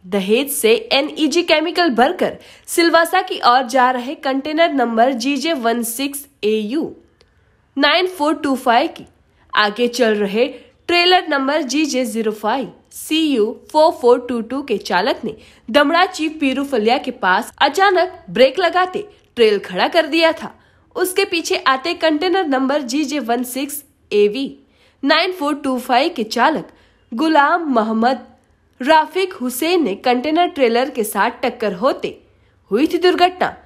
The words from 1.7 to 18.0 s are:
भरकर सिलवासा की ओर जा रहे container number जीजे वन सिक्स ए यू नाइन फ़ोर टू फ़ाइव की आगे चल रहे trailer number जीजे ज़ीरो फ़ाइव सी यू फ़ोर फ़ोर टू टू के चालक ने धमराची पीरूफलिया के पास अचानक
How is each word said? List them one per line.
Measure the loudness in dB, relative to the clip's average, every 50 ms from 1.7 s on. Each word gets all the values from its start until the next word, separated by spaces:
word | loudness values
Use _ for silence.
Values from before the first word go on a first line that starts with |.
| 0 0 0 2
भरकर | 4 2 2 2 2 -2 -4 -4 -4 -8 -18 -20 -20 -20 _
सिलवासा | -6 -2 0 2 4 4 4 4 4 0 -2
की | 0 -2 -8 0 2
ओर | 4 4 4 2
जा | 2 2 2 2 2
रहे | 2 -2 -4 -8 -10
container | -6 -4 -4 -4 -2 -4 -4 0 2 2 2 2
number | 0 0 0 2 2 2 2 2
जीजे | -2 -2 -2 -2 -2 -2 -2 -2
वन | 0 0 -2 -2 -2 -4
सिक्स | -6 -6 -6 -6 -6 -6 -10 -14 _ _ _ -2
ए | -2
यू | 0 0 -2 -4 -4 -4 -4 -6 -10 -16 _ _ _ _ _ _ _ _ _ _ _ _ _ _ _
नाइन | 0 2 2 2 2 0 -2
फ़ोर | -2 -2 0 0 0
टू | 0 -2 -2 -2
फ़ाइव | 0 2 2 4 4 2 0
की | -6 -10 -20 _ _ _ _ _ _ _ _ _ 0
आगे | 0 0 0 0 0 -2 -2
चल | 0 0 0 2 2
रहे | 0 -2 -2 0 -2 -2 -2 -4 -14 -20 _ _ _ _
trailer | -2 0 2 4 4 4 2 2 0
number | -2 -2 0 0 -2 -2 -2
जीजे | -2 -2 -2 -2 0 -2 -2 -2
ज़ीरो | -2 -4 -4 -4 -4 -4
फ़ाइव | -4 -4 -4 -2 -2 -4 -8 -12 _ _ _ -18
सी | -18 -8 -4 -2 0 0
यू | 0 2 2 2 0 -2 -10 -16 -2
फ़ोर | 2 4 4 4 4
फ़ोर | 4 4 4 4 4 2 -6
टू | -6 -6 -6
टू | -6 -8 -10
के | -4 -4 -6 -6
चालक | -4 -2 -2 0 0 0 -2 -4 -6
ने | -10 -12 -12 -20 -20 _ _ _ 0
धमराची | 2 4 4 4 4 2 2 2 0 -6 -6 -6 -4
पीरूफलिया | -2 -2 -2 0 -2 -4 -2 -2 0 2 2 0 0
के | -2 -8 -8
पास | -2 0 2 2 2 0 -4 -2 0
अचानक | 0 0 2 4 2 4 4 2